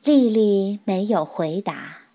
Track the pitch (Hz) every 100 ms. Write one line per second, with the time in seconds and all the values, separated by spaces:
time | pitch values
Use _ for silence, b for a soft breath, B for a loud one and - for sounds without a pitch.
0 | - 294 240 220 214 202 196 202 - 190
1 | 208 208 156 - 160 170 196 143 135 160
2 | _